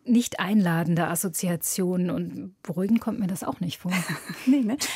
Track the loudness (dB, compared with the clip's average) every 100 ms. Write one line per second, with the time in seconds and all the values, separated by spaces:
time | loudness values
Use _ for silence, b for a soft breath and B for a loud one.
0 | 2 4 2 -2 2 4 4 4 2 2
1 | 2 0 -4 -2 -2 -2 -2 -2 0 0
2 | 0 -2 -4 -8 -12 -12 -8 -2 2 2
3 | 0 -2 -2 -4 -6 -6 -6 -6 -2 -2
4 | -2 -4 -8 -4 2 4 4 -2 B